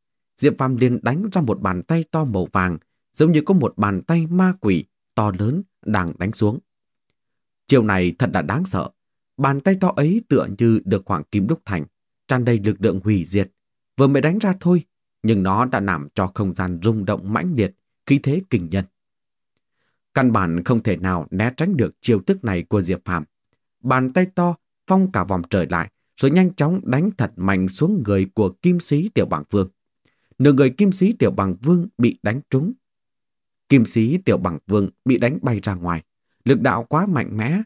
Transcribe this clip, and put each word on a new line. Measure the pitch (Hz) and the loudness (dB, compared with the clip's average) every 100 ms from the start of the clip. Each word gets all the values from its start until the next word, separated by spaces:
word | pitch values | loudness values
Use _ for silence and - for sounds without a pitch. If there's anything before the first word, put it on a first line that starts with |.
| _ _ _ - | _ _ _ -2
Diệp | 143 - | 0 0
Phàm | 131 123 | 0 2
liền | 123 120 | 2 0
đánh | 113 147 214 | -2 -2 -2
ra | 185 | 0
một | 127 95 | 0 -2
bàn | 101 90 | -2 -4
tay | - 165 160 | -2 -2 -2
to | 160 147 | -2 -2
màu | 98 82 | -2 -2
vàng, | 98 92 82 _ _ _ | 0 0 -2 _ _ _
giống | - 156 | 2 4
như | 156 | 4
có | 151 | 2
một | 190 117 - | 2 0 0
bàn | 104 98 | -2 -2
tay | - 170 160 | 0 -2 0
ma | 180 185 180 | 2 2 0
quỷ | 107 87 - _ _ - | 0 0 -2 _ _ -4
to | 104 95 | -2 0
lớn | 104 165 196 _ - | -2 -2 -6 _ -4
đang | 107 85 - | -2 -2 -4
đánh | 92 | -6
xuống. | - 104 127 - _ _ _ _ _ _ _ _ _ - | 0 -2 -2 -10 _ _ _ _ _ _ _ _ _ 2
Chiêu | 131 | 2
này | 107 95 90 85 | 4 2 0 0
thật | 98 | -2
là | 92 | -2
đáng | 73 120 185 | -4 -4 -4
sợ. | 95 64 - _ _ _ - | -4 -6 -12 _ _ _ -4
Bàn | 135 139 | -2 0
tay | 190 190 | 0 2
to | 180 - | 0 0
ấy | 147 214 - | 0 0 2
tựa | 127 71 98 | 0 0 0
như | 117 113 95 | 2 2 0
được | 98 - | -2 -2
hoàng | 87 76 | -6 -4
kim | 104 101 | -2 -2
đúc | 165 - | -2 -6
thành, | 92 71 _ _ _ - | -8 -8 _ _ _ -4
tràn | 127 120 | -2 0
đầy | 117 | 0
lực | 101 98 | 0 0
lượng | 104 95 | -2 -2
hủy | 101 104 78 | 0 0 0
diệt. | 95 92 _ _ _ _ - | -2 -2 _ _ _ _ 0
Vừa | 139 | 2
mới | 139 | 4
đánh | 147 196 | 2 0
ra | 208 185 | -2 0
thôi, | 175 180 - _ _ _ | 2 0 0 _ _ _
nhưng | 110 107 | 0 0
nó | 95 101 127 | 2 0 0
đã | 127 | -2
làm | 98 82 71 | -2 -4 -6
cho | - 90 - | -4 -4 -2
không | 98 87 | -4 -4
gian | 92 85 | -4 -2
rung | 104 110 95 | -2 0 -2
động | 107 95 | -4 -4
mãnh | 107 180 139 | -4 -2 0
liệt, | 95 - _ _ - | -2 -4 _ _ -2
khí | 139 | 0
thế | 135 160 190 | 0 -4 -2
kinh | 110 85 | -4 -2
nhân. | 95 95 _ _ _ _ _ _ _ _ _ _ _ _ | -4 -6 _ _ _ _ _ _ _ _ _ _ _ _
Căn | 143 127 | 0 2
bản | 110 90 85 | 2 0 -2
không | 90 117 | 0 -2
thể | 110 85 | 0 -2
nào | 92 87 76 | -2 -4 -4
né | 92 113 - | -4 -2 -2
tránh | 170 170 | -2 -2
được | 92 - | -2 -4
chiêu | - 107 | 0 0
thức | 92 190 | 0 -2
này | 110 90 | -2 -4
của | 85 104 | -2 -2
Diệp | 87 90 - | -2 -4 -4
Phàm. | 87 73 _ _ _ _ _ | -6 -8 _ _ _ _ _
Bàn | 123 131 131 | -2 0 0
tay | 185 185 | 0 0
to | - 175 165 _ _ - | 0 -2 -2 _ _ 0
phong | 190 190 | 2 2
cả | 98 | 0
vòng | 92 92 87 | -2 -4 -2
trời | 98 85 | -2 -2
lại, | 85 90 _ _ - | -4 -6 _ _ -2
rồi | 135 | 2
nhanh | 175 185 | 4 2
chóng | - 147 185 | 2 0 -2
đánh | 151 131 190 - | -2 -2 0 -2
thật | 104 - | -4 -4
mạnh | 98 95 92 | -2 0 -2
xuống | - 160 208 104 | 0 0 0 0
người | 98 95 | 0 0
của | - 98 - | 0 -2 0
kim | 180 175 | 0 0
sĩ | - 147 202 | 0 -2 0
Tiểu | - - | -2 -2
Bằng | 76 71 | -2 -2
Vương. | 101 92 _ _ _ _ _ _ - | -2 -2 _ _ _ _ _ _ 2
Nửa | 139 | 4
người | 135 135 | 6 4
kim | - 202 | 2 2
sĩ | 185 190 | 2 0
Tiểu | 233 107 | 2 0
Bằng | 95 95 92 | 0 -2 -2
Vương | 127 175 175 - | 0 0 0 0
bị | 120 - | 0 0
đánh | 104 123 - | -4 -4 -2
trúng. | 135 175 254 _ _ _ _ _ _ _ _ - | -2 -2 -6 _ _ _ _ _ _ _ _ 2
Kim | 139 107 | 4 4
sĩ | 113 113 180 | 0 0 0
Tiểu | - 98 | 0 0
Bằng | 92 78 - | -2 -6 -2
Vương | 104 98 - 127 | 0 0 -4 -2
bị | 127 | 0
đánh | 120 151 | 0 -2
bay | 127 104 | -4 -4
ra | 107 92 | -4 -6
ngoài. | 87 82 - _ _ _ | -4 -6 -8 _ _ _
Lực | 120 139 | 0 0
đạo | 127 104 | 0 -2
quá | 117 151 202 | -2 -2 0
mạnh | 151 - 104 | -2 -4 -4
mẽ, | 113 185 | -2 -2